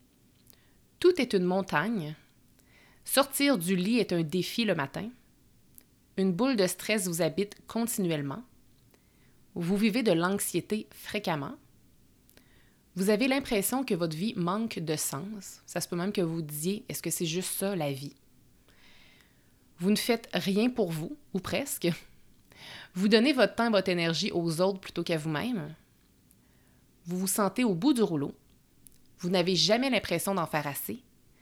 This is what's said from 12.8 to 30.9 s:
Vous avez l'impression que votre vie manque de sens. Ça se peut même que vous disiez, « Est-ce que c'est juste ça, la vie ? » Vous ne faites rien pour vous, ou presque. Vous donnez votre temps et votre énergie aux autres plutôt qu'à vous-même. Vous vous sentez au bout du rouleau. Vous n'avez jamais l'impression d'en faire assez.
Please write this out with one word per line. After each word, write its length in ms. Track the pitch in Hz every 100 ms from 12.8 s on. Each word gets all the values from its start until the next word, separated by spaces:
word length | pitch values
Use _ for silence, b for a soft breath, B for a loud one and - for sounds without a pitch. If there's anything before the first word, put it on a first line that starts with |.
| b 180
Vous 120 | 190
avez 180 | 214 254
l'impression 560 | 269 277 214 190 254
que 100 | 262
votre 220 | 180 170 156
vie 180 | 208 -
manque 420 | 175 202 226 202
de 160 | 160 151
sens. 680 | - 139 185 208 - - -
Ça 160 | -
se 60 | -
peut 80 | 175
même 160 | 185
que 80 | 208
vous 200 | 170 165
disiez, « 440 | 151 151 160 208 -
Est-ce 140 | 143
que 80 | 170
c'est 160 | 165 170
juste 260 | 165 185
ça, 240 | - 196 196
la 160 | 147
vie ? » 240 | 139 143 - _ _ _ _ b b b b b b b b b b b -
Vous 120 | 175
ne 60 | 208
faites 320 | - 226 -
rien 360 | 180 170 196 247
pour 240 | 247 190
vous, 240 | 160 160 - -
ou 60 | 190
presque. 500 | 190 185 277 - 175 160 - - - - _ B B B B
Vous 160 | - 202
donnez 240 | 220 247
votre 200 | 262 202
temps 140 | - 233
et 40 |
votre 180 | 208 190
énergie 420 | 175 165 160 190
aux 300 | - 170 156
autres 180 | 185 196
plutôt 240 | - -
qu'à 140 | 170 165
vous-même. 580 | 151 151 226 240 151 156 _ _ _ _ _ _ b b b b b _ 170
Vous 120 | 180
vous 100 | 190
sentez 380 | - 196 185 247
au 80 |
bout 180 | 175 233
du 100 | 247
rouleau. 320 | 208 160 143 - _ _ _ _ - - - -
Vous 100 | 175
n'avez 280 | 185 175 180
jamais 320 | 151 220 269
l'impression 440 | 226 - 170 196
d'en 120 | 196 156
faire 200 | 156 147
assez. 340 | 135 -